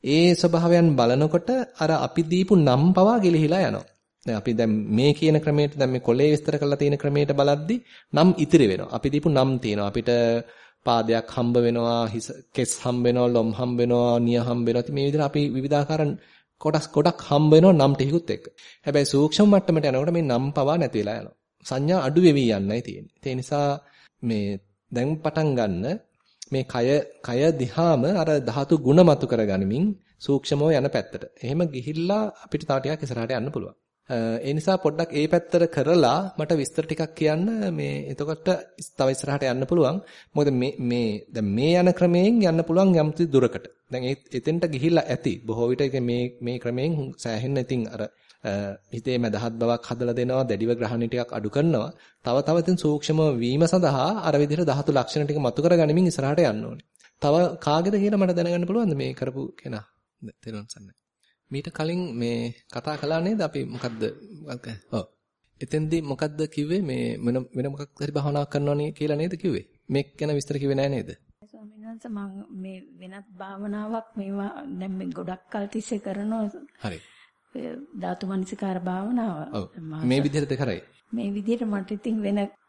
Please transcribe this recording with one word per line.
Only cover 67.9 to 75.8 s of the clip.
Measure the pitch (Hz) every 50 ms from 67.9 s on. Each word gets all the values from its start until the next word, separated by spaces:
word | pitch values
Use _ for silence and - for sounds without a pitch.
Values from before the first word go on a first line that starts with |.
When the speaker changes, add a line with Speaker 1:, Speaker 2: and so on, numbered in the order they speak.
| _
Speaker 1:
හරි | - 143 147
භාවනාවක් | 147 147 139 143 143 147 147 -
කරනවා | - 143 143 143 143
නේ | 147 147 156
කියලා | 151 - 147 151 147
නේද | 147 160 180 185
කිව්වේ? | 160 - 180 123 90 - _ _ _ _
මේක | - 127 139 143 - _
ගැන | - 151 151 147
විස්තර | 143 135 - 147
කිව්වේ | 139 139 139 139
නෑ | 135 139 139
නේද? | 139 117 104 - - _ _ _ _ _
Speaker 2:
ස්වාමීන් | - _ - 220 214 208 214 214
වහන්සේ | 214 226 233 220 - 247
මම | 214 202 202 196 190 196 208 339 -
මේ | 185 185 190 190 185 - - 175
වෙනත් | 175 185 185 190 202 196 233 190
භාවනාවක් | 180 196 190 196 196 202 208 202 208 214 214 226 226 - _ _
මේවා | 208 196 196 196 202 196 208 - 285 294 185
දැන් | 190 180 185 196 190
මේ | 185 185 180
ගොඩක් | 165 185 180 170 185 185 _
කල් | _ - 208 202
තිස්සේ | 202 - 220